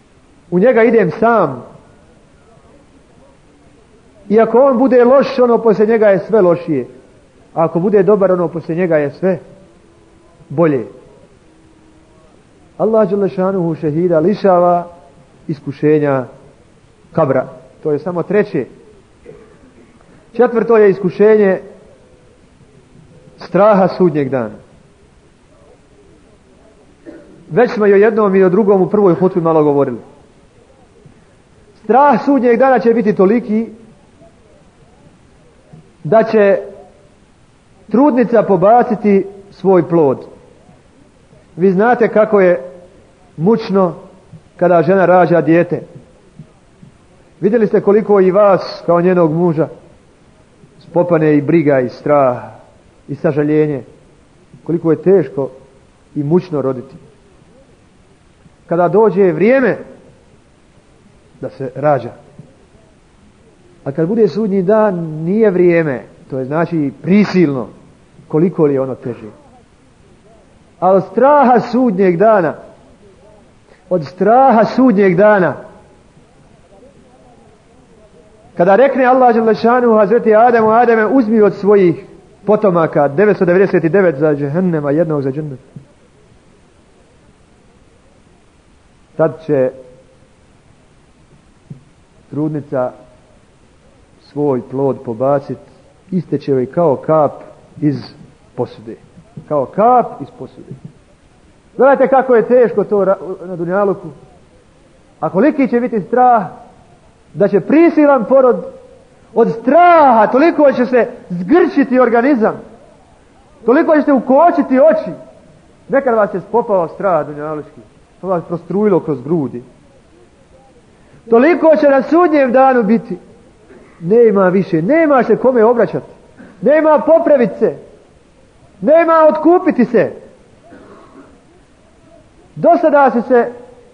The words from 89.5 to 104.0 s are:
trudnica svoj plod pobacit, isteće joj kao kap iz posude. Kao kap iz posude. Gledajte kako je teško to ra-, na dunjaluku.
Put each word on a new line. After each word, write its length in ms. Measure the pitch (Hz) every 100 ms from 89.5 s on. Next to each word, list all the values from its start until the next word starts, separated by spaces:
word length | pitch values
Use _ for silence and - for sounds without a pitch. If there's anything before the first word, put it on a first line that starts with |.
| 143 127 - - - _ _ _ _ _ _ _ _ _ _ _ _ _ _ _ _ - - _ _ _ _ -
trudnica 600 | 135 156 151 143 135 123 - - _ _ _ _ _ _ _ _ _ _ _
svoj 400 | _ 143 147 127 -
plod 260 | 131 139 120 123
pobacit, 520 | 113 131 143 143 113 - _ _ _ -
isteće 400 | 185 - 143 -
joj 140 | 131 123
kao 300 | 175 170 123
kap 360 | - 156 143 - - - _ -
iz 140 | 151 127 107 - - _ _ -
posude. 400 | 120 - 110 - _ - - - -
Kao 180 | 151 123
kap 560 | - 233 247 - -
iz 60 | 143 -
posude. 340 | 131 - - 131 - _ _ _ _ _ _ _ _ -
Gledajte 300 | 247 269 262
kako 280 | 262 254 233
je 120 | 214
teško 360 | 247 226 208
to 220 | - 208 185
ra-, 420 | 196 156 185 175
na 80 | 175
dunjaluku. 520 | 170 190 202 180